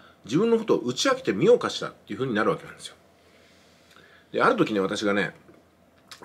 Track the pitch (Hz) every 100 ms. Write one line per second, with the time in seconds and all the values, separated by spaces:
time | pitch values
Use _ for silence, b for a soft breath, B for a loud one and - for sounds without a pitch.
0 | b b - 151 233 226 214 101 123 131
1 | 277 262 - 98 196 240 101 - - -
2 | - 107 131 104 110 92 - - - -
3 | _ _ b b b b b b b b
4 | b b b 113 190 233 147 101 95 104
5 | 104 101 80 - - - _ _ _ _
6 | _ -